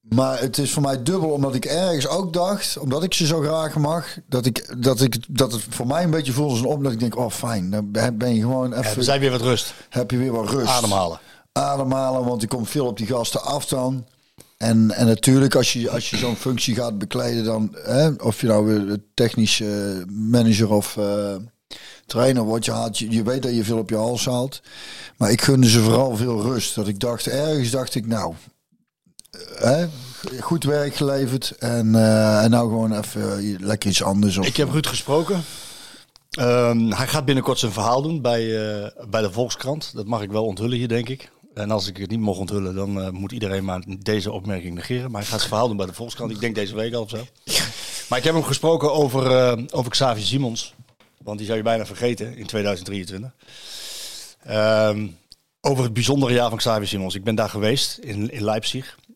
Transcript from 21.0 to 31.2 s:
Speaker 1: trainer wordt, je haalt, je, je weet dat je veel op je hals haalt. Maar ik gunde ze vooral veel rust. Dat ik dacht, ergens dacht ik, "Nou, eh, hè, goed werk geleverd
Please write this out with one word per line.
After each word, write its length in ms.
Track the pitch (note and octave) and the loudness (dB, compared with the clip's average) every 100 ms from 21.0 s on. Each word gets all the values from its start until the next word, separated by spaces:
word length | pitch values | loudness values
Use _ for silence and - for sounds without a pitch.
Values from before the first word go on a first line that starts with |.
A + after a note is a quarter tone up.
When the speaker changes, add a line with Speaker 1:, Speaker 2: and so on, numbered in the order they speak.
| G2+ G2+ G2+ F#2+ A#2 _ _ - - - _ | 0 0 -2 -6 -10 _ _ -20 -20 -20 _
Speaker 1:
trainer 360 | A#2 C3 B2+ | 2 4 4
wordt, 220 | A2 A2+ | 2 0
je 80 | A2+ | -2
haalt, 260 | A2+ A2+ G2+ | -2 -4 -4
je, 120 | A2 | -2
je 120 | A2+ | 0
weet 200 | A2 C3 | 0 -2
dat 120 | B2+ | 0
je 100 | A#2+ | 0
veel 140 | G#2+ A2+ | 0 0
op 120 | G2+ | 0
je 60 | A2 | 0
hals 280 | A2+ A#2+ - | 0 -2 -2
haalt. 360 | B2 C3 - - - - - - _ | -2 -2 -6 -18 -20 -18 -16 -18 _
Maar 140 | G#2 | 2
ik 100 | A2+ | 4
gunde 260 | - C3+ B2 | 6 6 8
ze 120 | A2+ | 8
vooral 360 | A2 A2+ C3+ A2 | 6 4 4 0
veel 260 | B2 A2+ | -2 0
rust. 320 | A2 B2+ - | 0 -2 -2
Dat 140 | - G2+ | -4 -4
ik 120 | G2 | -2
dacht, 260 | A#2+ A#2 - | -4 -4 -4
ergens 440 | C3 D3+ D3+ A#2+ | -2 0 0 0
dacht 240 | C3 B2+ | -2 -2
ik, 120 | C3 A2 | -4 -2
"Nou, 280 | A2+ - - - _ _ _ _ _ _ _ - | -2 -4 -8 -18 _ _ _ _ _ _ _ -20
eh, 80 | - - - - | -20 -18 -2 2
hè, 160 | D3 F3 C#3 B2+ - C3+ B2+ | 2 0 -6 -16 -14 -10 -8
goed 240 | G#2 E3+ | -2 -2
werk 300 | C#3 D3 C#3+ | 0 0 0
geleverd 560 | C#3 C#3+ C#3 | 0 0 2